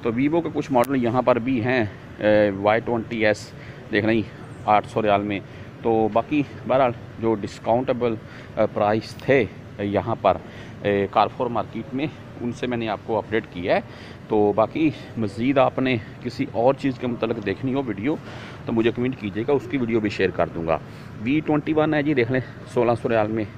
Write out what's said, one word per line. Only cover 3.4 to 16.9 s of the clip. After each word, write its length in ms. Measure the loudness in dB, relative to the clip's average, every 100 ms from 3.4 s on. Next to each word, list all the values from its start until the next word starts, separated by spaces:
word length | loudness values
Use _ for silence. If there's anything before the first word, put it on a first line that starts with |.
| -4 -16 -18 -18 -2
देख 120 | 2
लें 180 | 4 2 0 -10 -16 -4 4
आठ 180 | 4 4
सौ 140 | 0
रियाल 220 | 2 2
में। 180 | 2 -4 -8 -16 -16 -4
तो 100 | 0 2 4
बाकी 360 | 2 2 -2 -2 -6 0
बहरहाल 280 | 2 2 0 -12 -2
जो 140 | 0 0
discountable, 800 | -2 -6 0 0 0 0 0 -2 -8 -16 -8 0
अ, 80 | 0
price 500 | 2 2 2 -2 -6
थे 220 | 2 4 2 -6 -16 -6
यहाँ 320 | -2 0 0 2
पर, 240 | 2 2 -4 -16 -16 -4
ए, 240 | 0 2 2
Carrefour 340 | 2 2 0 -2
market 440 | -2 -4 -8 -6
में, 140 | -4 -6 -6 -16 -8
उनसे 240 | -6 -4 -4
मैंने 200 | -2 -2
आपको 280 | -4 -2 -2
update 300 | 0 -2 -2
किया 280 | -6 0
है। 100 | 0 0 -16 -18 -18 0
तो 220 | 4 4
बाकी 400 | 4 2 2 0 0 -10 -4
मज़ीद 400 | -4 0 2 4
आपने 380 | 4 2 0 0 -4 -10
किसी 240 | -10 -6 -4
और 200 | 2 2
चीज़ 240 | 4 -2